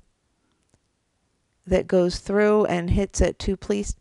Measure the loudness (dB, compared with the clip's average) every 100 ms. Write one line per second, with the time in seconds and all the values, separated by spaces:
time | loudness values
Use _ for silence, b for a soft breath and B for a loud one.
0 | _ _ _ _ _ _ _ _ _ _
1 | _ _ _ _ _ _ -2 -2 2 2
2 | 2 -2 -2 0 2 2 2 -2 0 0
3 | 0 0 -2 -2 -4 -4 -4 -4 -4 2